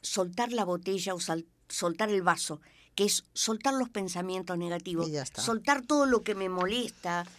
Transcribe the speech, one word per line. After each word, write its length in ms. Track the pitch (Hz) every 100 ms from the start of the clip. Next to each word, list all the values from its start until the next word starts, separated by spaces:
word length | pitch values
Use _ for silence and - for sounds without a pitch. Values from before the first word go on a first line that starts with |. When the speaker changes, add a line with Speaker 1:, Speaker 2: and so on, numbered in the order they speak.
Speaker 1:
soltar 500 | - - 180 180 240
la 140 | 233 185
botella 480 | 175 180 190 185
o 60 | 180
sal-, 260 | 170 165 165 _ -
soltar 400 | - 175 165 214
el 140 | 202
vaso, 380 | 175 165 - 151 - - - -
que 100 | 196
es 200 | - -
soltar 420 | - - 220 269 269
los 140 | 240
pensamientos 680 | 214 190 175 185 185 180 175
negativos, 500 | 175 170 170 170 160
Speaker 2:
Y 40 |
ya 100 | 151
está. 200 | 127 -
Speaker 1:
soltar 420 | - 226 - 277
todo 240 | 254 294 277
lo 140 | 233
que 100 | -
me 160 | 196 190
molesta, 760 | 185 180 233 240 - 180 175 175